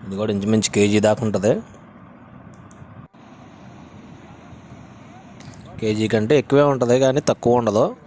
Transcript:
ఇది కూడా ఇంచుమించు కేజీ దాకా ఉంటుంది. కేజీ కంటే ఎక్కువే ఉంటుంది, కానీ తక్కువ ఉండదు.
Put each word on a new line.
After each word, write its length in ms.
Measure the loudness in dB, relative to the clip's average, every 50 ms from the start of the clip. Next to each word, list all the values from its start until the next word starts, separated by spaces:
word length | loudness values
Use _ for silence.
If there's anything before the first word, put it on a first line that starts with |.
| -12 -12
ఇది 80 | -8
కూడా 180 | -6 -4 -2 -2
ఇంచుమించు 380 | -2 -2 0 0 0 0 0
కేజీ 280 | 0 2 2 4 2 2
దాకా 260 | 2 2 0 2 -2
ఉంటుంది. 360 | -4 -4 0 0 0 0 0 -4 -14 -20 -20 -20 -20 -20 -20 -20 -20 -20 -20 -20 -20 -20 -20 -20 -20 -20 -20 -20 -20 -20 -20 -20 -20 -20 -20 -20 -20 _ -20 -20 -20 -20 -20 -20 -20 -20 -20 -20 -20 -20 -20 -20 -20 -20 -20 -20 -20 -20 -20 -20 -20 -20 -20 -20 -20 -20 -20 -20 -20 -20 -20 -20 -20 -20 -20 -20 -20 -20 -20 -20 -20 -20 -20 -20 -20 -20 -20 -20 -18 -14 -6
కేజీ 260 | -4 -4 -2 -2 -2 0
కంటే 300 | 0 0 2 2 2 2
ఎక్కువే 240 | 2 2 2 2
ఉంటుంది, 380 | 4 2 2 0 -2 -2 0 0
కానీ 220 | 0 2 0 0 -2 -2
తక్కువ 260 | -4 -2 0 0 2
ఉండదు. 420 | 2 2 0 0 2 0 0 -2 -10 -18